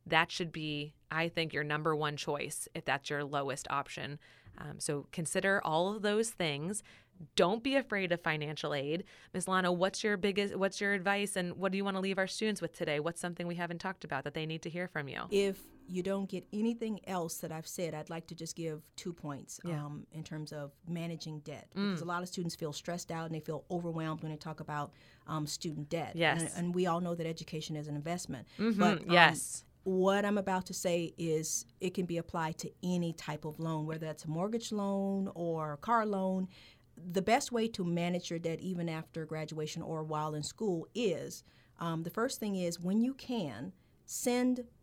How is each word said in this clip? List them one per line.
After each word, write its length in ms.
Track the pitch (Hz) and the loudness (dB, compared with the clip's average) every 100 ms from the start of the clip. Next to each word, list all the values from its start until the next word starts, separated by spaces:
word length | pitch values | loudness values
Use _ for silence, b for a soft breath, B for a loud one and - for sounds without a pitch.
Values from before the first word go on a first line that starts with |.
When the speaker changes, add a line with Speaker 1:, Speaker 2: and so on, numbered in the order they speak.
| - | 2
Speaker 1:
that 240 | 165 170 | 4 4
should 200 | - 170 | 0 -4
be, 420 | 156 156 147 147 - - | -2 -2 -2 -4 -10 -6
I 180 | 156 165 | -2 0
think, 240 | 170 160 | 0 0
your 120 | - | 0
number 300 | 147 151 160 | 0 2 2
one 220 | 151 151 147 | 2 2 0
choice 500 | - 147 143 - - | -2 -2 -2 -6 -6
if 120 | 165 - | -4 0
that's 240 | 139 - | 0 0
your 140 | 147 | -2
lowest 420 | 143 143 139 139 - | 0 0 0 -2 -2
option. 480 | 139 - - - 147 B B B - | -2 -2 -6 -8 -8 B B B -12
Um, 240 | 151 - | -12 -6
so 260 | - 143 - | -4 -4 -4
consider 480 | - 156 190 190 196 | -4 -2 2 4 4
all 300 | - 156 185 | 4 4 4
of 60 | 214 | 2
those 280 | 208 214 226 | 2 2 2
things. 520 | - 170 143 160 202 B B B - 156 - | 0 -2 0 -2 -4 B B B -18 0 4
Don't 260 | 175 226 | 6 4
be 140 | 254 269 | 2 2
afraid 360 | 262 202 185 | 2 0 2
of 100 | 170 | 2
financial 500 | 165 156 151 151 151 | 2 0 -2 -4 -2
aid. 320 | 147 139 165 B B B | 0 0 -2 B B B
Miz 120 | 185 180 | -4 2
Lana, 240 | 185 180 | 4 4
what's 320 | 180 185 - | 4 4 4
your 140 | 220 202 | 2 4
biggest, 400 | 202 196 202 196 | 2 2 0 2
what's 240 | 196 - | 2 2
your 140 | 202 | 2
advice 420 | 202 180 202 202 190 | 2 4 2 2 0
and 180 | 180 175 | -2 0
what 120 | 190 | 0
do 60 | 190 | 2
you 80 | |
wanna 160 | 196 190 | 0 0
leave 160 | 190 190 | 0 2
our 100 | 190 | 0
students 360 | - 214 202 | 0 0 0
with 100 | 165 | -4
today? 260 | - 165 147 | -2 0 2
What's 220 | 156 165 | 0 -2
something 260 | 180 170 175 | -4 -4 -4
we 100 | 175 | -2
haven't 220 | 175 170 | -2 -2
talked 260 | 190 190 | -6 -6
about 200 | - 139 | -4 -4
that 80 | 143 | -4
they 140 | 160 156 | -4 -2
need 160 | 160 | -4
to 80 | 170 | -4
hear 180 | 170 180 | -4 -4
from 180 | 156 139 | -4 -4
you? 140 | - - | -6 0
Speaker 2:
If 300 | 202 196 190 - - - | 2 4 0 -10 -20 -6
you 160 | 180 | -2
don't 280 | 180 196 196 | 0 -2 -2
get 160 | 180 - | -6 -4
anything 480 | 208 226 233 220 202 - | 0 0 0 -2 -4 -4
else 300 | 185 165 - | -2 -2 -4
that 140 | 165 | -6
I've 140 | 160 160 | -6 -6
said, 260 | - 165 | -4 -4
I'd 140 | 151 151 | -4 -6
like 180 | 165 165 | -8 -8
to 60 | |
just 220 | 165 165 - | -10 -8 -6
give 240 | 165 156 - - | -4 -6 -10 -10
two 160 | 180 | -10
points, 480 | 170 147 139 - - 175 | -8 -8 -8 -10 -10 -4
Speaker 1:
Yeah. 180 | 151 | -4
Speaker 2:
um, 220 | 147 147 - | -4 -10 -12
in 120 | 156 | -12
terms 260 | 156 156 151 | -8 -8 -8
of 220 | 151 143 - 165 | -8 -10 -10 -8
managing 520 | 170 170 165 165 151 | -4 -4 -6 -8 -8
debt. 280 | 151 139 - - | -10 -12 -8 -2
Speaker 1:
Mm. 120 | 202 | -2
Speaker 2:
Because 100 | 180 | -2
a 60 | 170 | -2
lot 160 | 175 | -4
of 60 | 180 | -4
students 260 | - 175 - | -4 -4 -2
feel 160 | 156 | -4
stressed 380 | - - 175 - | -4 -6 -6 -6
out 160 | 165 165 | -6 -4
and 80 | |
they 60 | 156 | -6
feel 260 | - 151 - | -4 -6 -4
overwhelmed 520 | 175 170 165 160 160 | -4 -2 -2 -2 -4
when 80 | 156 | -6
they 60 | 151 | -6
talk 220 | 160 156 | -8 -8
about, 320 | 156 147 147 B B B - | -6 -4 -4 B B B -6
um, 200 | 156 151 | -2 -2
student 440 | - 170 151 147 | -2 -4 -4 -2
debt. 260 | 165 151 165 | -2 -2 2
Speaker 1:
Yes. 240 | 160 160 | 4 4
Speaker 2:
And, 100 | 160 - 175 | 0 -2 0
and 60 | |
we 120 | 180 180 | 2 4
all 140 | 170 | 2
know 120 | 175 | 0
that 120 | 170 165 | -2 -2
education 500 | 160 160 156 151 151 | -4 -6 -6 -4 -6
is 100 | 151 | -4
an 100 | 147 | -4
investment. 520 | 151 175 - 139 107 - | -2 -4 -4 -8 -8 0
Speaker 1:
Mm-hmm. 220 | 220 202 | 2 6
Speaker 2:
But, 220 | 208 190 | 6 6
um, 80 | - | 6
Speaker 1:
Yes. 540 | 175 160 135 - - - - | 10 10 8 -2 -8 -12 -6
Speaker 2:
what 420 | 190 185 190 202 | 0 4 6 6
I'm 140 | 208 208 | 4 2
about 260 | 196 185 185 | 2 0 -2
to 80 | |
say 380 | 185 185 175 170 - | -2 2 2 0 -2
is 480 | 165 156 160 - - - | 0 0 0 -4 -6 -6
it 120 | 185 | -2
can 140 | 180 180 | -2 -2
be 100 | 170 | -2
applied 400 | 160 175 160 160 | -2 -2 -2 -4
to 120 | - - | -8 -4
any 300 | 180 180 170 | 0 2 0
type 320 | 165 - 151 | -2 -6 -6
of 140 | 156 151 | -6 -4
loan, 240 | 160 160 | -2 0
whether 220 | 156 160 160 | -2 -4 -6
that's 180 | 151 | -6
a 40 | 156 | -4
mortgage 420 | 156 202 226 233 | -2 0 -2 -2
loan 580 | 214 196 196 196 196 196 | -2 0 2 2 0 -2
or 400 | 165 170 160 151 | -2 -2 0 -2
a 20 | 147 | -2
car 300 | - 233 214 | 2 4 4
loan. 420 | 190 190 185 185 B B B _ - 180 | 2 2 2 -2 B B B _ -14 -2
The 100 | 180 | 0
best 280 | 185 247 277 | 4 4 4
way 160 | 240 226 | 2 2
to 140 | 226 | 0
manage 460 | 175 170 175 175 - | 0 2 2 0 -2
your 100 | 170 | -2
debt 220 | 170 160 | -2 -2
even 260 | 185 175 170 | -2 -2 -2
after 340 | 160 160 170 | -4 -6 -8
graduation 560 | 156 156 156 156 151 165 | -6 -6 -4 -4 -4 -4
or 240 | 151 160 | -4 -4
while 300 | 156 151 156 | -2 -2 0
in 80 | 151 | -2
school 440 | 147 - 220 170 - | -4 -2 0 0 -2
is, 480 | 214 226 160 139 - b b b - | 0 2 0 -4 -10 b b b -6
um, 240 | 170 165 | -2 -2
the 80 | 170 | -2
first 280 | - 226 - | -2 -2 -2
thing 180 | 214 190 | -2 0
is 220 | 175 170 | 0 0
when 220 | 175 208 | 2 4
you 140 | 240 | 2
can, 580 | 269 - 240 180 104 160 b b b | 0 -4 -2 -2 -4 -10 b b b
send 640 | - - 247 247 254 247 240 - | -10 -2 2 4 4 2 -2 -16